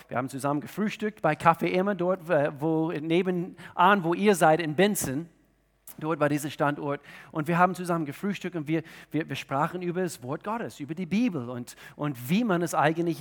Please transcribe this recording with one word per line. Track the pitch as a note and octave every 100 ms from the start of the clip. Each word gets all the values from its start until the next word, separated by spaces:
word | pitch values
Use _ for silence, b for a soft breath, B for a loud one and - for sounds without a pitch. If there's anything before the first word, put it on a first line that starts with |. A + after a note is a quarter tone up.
| -
wir | A#2
haben | C3
zusammen | C3+ C#3 D3
gefrühstückt | B2 - G#3 - G#3+ -
bei | D#3+
Café | D3+ E3+ E3 E3+
Emma, | F3+ G3
dort, | F#3+ F3 F#3 D#3+
äh, | D#3+ D3+ C#3+
wo, | D#3+ D#3+ D#3+
nebenan, | D#3+ D#3+ E3+ F#3+ F3+ F3+ - - - F3+ G3+
wo | E3 F3
ihr | G#3
seid, | F3+ E3 D#3+
in | D#3+ C#3+
Benson. | G3+ G3 C#3+ C3+ E3+ _ _ _ _ _ - -
Dort | D#3 D#3+
war | D3
dieser | D3 D3
Standort. | - C#3+ D3 D3 C#3+ B B B
Und | D#3+ D3+
wir | E3+
haben | F3+ F3
zusammen | F3+ E3 D3
gefrühstückt | - G3+ F#3 F3+ E3+
und | C#3+
wir, | D#3+ - B B
wir, | D3 D#3+
wir | C3+
sprachen | - C#3 D#3 F3+
über | F3+ E3+
das | F3+ -
Wort | B2 D#3 G#3
Gottes, | A3+ F3 -
über | C#3+ -
die | E3+
Bibel | G3 B3 D#3+ A#2+
und, | B2 A#2+ - B -
und | D3 A#2+ B2
wie | F#3+ A#3+
man | F3
es | E3+
eigentlich | E3+ D3 E3 E3+ D3